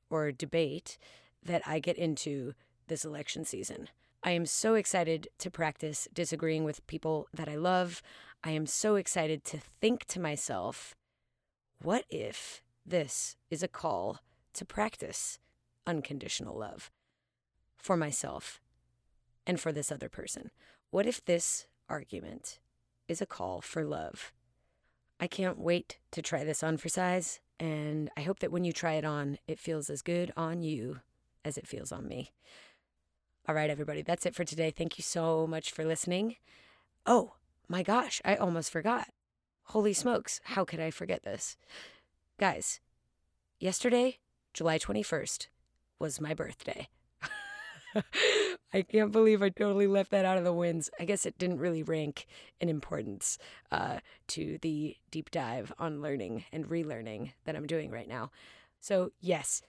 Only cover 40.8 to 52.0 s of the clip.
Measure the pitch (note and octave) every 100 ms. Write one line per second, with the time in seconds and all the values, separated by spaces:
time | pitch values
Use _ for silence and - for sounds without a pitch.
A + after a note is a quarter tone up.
40.8 | D#3+ - F3 - - G2 - - - -
41.8 | - - _ _ _ - G3 - - -
42.8 | _ _ _ _ _ _ _ - F3+ F3+
43.8 | B3 A#3+ B3+ - _ _ _ - E3 D#3+
44.8 | - G#3 G#3 D#3 C3+ - - _ _ _
45.8 | _ - D#3 C3+ D3+ D#3+ D#3 - - -
46.8 | - _ _ _ - - - - - -
47.8 | - G#3+ - - B4+ A4+ G4+ F#4 _ G3
48.8 | F#3 G#3+ G#3 A3 A3 G#3+ G3 F#3 G#3 G3+
49.8 | G3+ G3 F#3+ G3+ F#3 F#3+ F3 E3+ F3 E3+
50.8 | D3 - F3 G3+ F3+ - F3+ E3 F3 E3
51.8 | D#3 D#3+